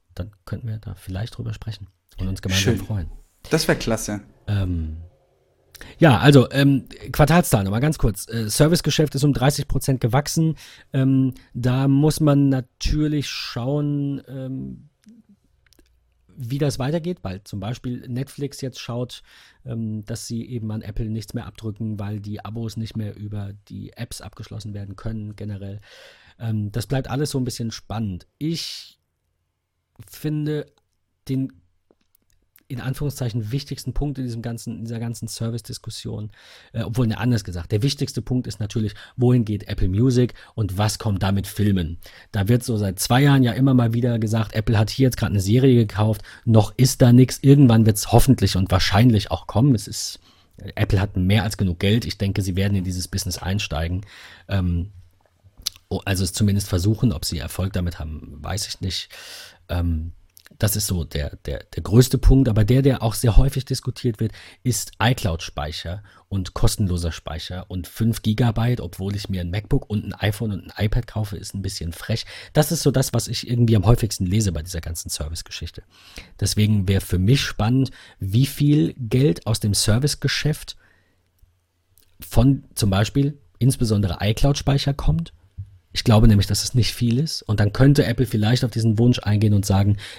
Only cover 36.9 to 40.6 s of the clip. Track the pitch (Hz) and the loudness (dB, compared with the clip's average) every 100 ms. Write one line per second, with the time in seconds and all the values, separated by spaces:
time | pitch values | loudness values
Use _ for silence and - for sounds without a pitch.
36.9 | 113 113 110 120 117 - 87 82 107 135 | 0 0 0 0 0 -2 -8 -2 0 0
37.9 | - 139 - - 127 117 - 107 113 104 | -2 -6 -6 -4 -4 -4 -6 -4 -2 -4
38.9 | - - - 120 127 107 104 - - 101 | -6 -12 2 4 4 2 -4 -4 0 2
39.9 | 95 131 120 123 - - - | 4 4 4 2 -2 -10 -4